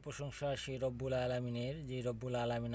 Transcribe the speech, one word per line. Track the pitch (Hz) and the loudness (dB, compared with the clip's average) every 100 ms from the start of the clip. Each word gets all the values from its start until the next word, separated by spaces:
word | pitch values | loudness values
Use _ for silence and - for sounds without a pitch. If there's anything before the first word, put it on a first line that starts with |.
প্রশংসা | 147 - 143 - 143 131 | -4 -4 -4 -2 0 0
সেই | - 131 131 | -2 0 0
রব্বুল | 123 131 127 | 0 0 2
আলামিনের, | 123 123 123 120 127 160 135 | 2 2 0 0 -2 -2 -4
যে | 127 123 | 0 0
রব্বুল | 113 127 120 | 0 0 2
আলামিন | 120 117 117 | 2 2 0